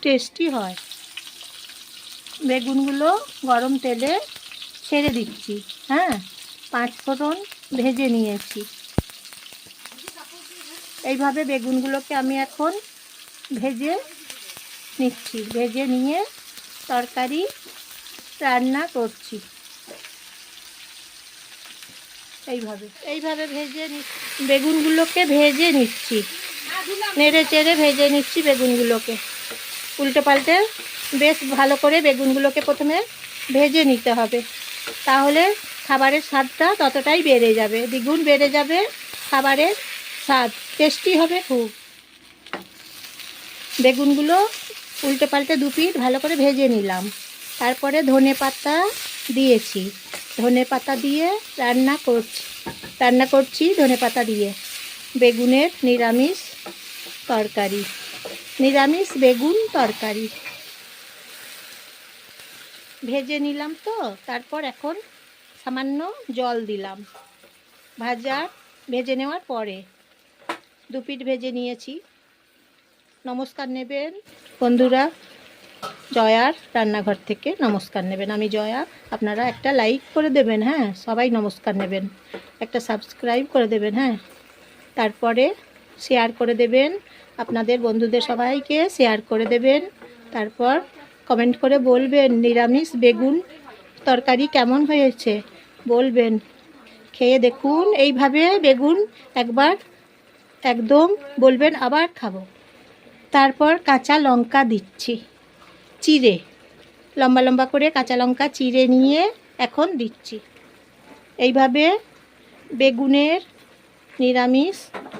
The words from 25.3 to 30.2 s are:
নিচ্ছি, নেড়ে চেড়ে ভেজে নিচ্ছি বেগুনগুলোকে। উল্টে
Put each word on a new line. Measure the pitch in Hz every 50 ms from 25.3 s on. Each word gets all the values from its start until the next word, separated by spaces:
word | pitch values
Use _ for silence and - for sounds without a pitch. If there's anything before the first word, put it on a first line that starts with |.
| 285 294 294 294 285 269 330 349
নিচ্ছি, | 277 285 247 226 - - - - 240 214 202 - - - - - - - - - - 381 370 - 392 392 415 427 381 294
নেড়ে | 294 294 294 320 320 -
চেড়ে | - 302 311 320 339
ভেজে | 311 302 294 285 262 285 285
নিচ্ছি | 277 285 269 - - 339
বেগুনগুলোকে। | 311 302 277 247 254 254 247 240 240 233 233 226 220 - 226 220 - - - - - - - - - - - - - - - -
উল্টে | 285 277 254 302